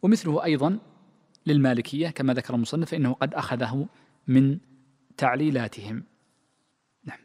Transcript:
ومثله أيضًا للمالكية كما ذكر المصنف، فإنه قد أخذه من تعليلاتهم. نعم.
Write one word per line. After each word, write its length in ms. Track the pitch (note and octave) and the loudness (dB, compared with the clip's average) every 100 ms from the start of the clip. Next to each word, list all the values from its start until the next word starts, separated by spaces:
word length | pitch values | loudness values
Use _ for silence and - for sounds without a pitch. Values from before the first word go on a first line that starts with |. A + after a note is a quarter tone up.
ومثله 420 | F#3 A3 F3 D3+ | 4 4 2 -2
أيضًا 340 | E3+ D3+ D3 G3+ - _ _ _ _ _ - | 0 0 0 -2 -6 _ _ _ _ _ 0
للمالكية 600 | D3 C3 A#2+ A#2 C#3 E3 | 4 4 2 -2 -4 -4
كما 260 | D3+ C3+ | -2 -2
ذكر 200 | B2+ - | -2 -2
المصنف، 360 | A#2+ A#2 D3+ E3 | -4 -2 -2 -4
فإنه 220 | E3 B2+ | 0 0
قد 220 | B2+ C#3 | 0 -2
أخذه 520 | - - B2 A#2+ C3 E3 _ _ _ - | -4 -6 -4 -2 -4 -8 _ _ _ 2
من 320 | B2+ C3+ D3 _ _ _ _ _ - | 4 4 2 _ _ _ _ _ -2
تعليلاتهم. 880 | C3+ B2+ D3+ C3+ A2+ - G#2 A2+ - _ _ _ _ _ _ _ _ _ | 0 2 0 0 -4 -8 -10 -10 -12 _ _ _ _ _ _ _ _ _
نعم. 140 | - - | -18 -18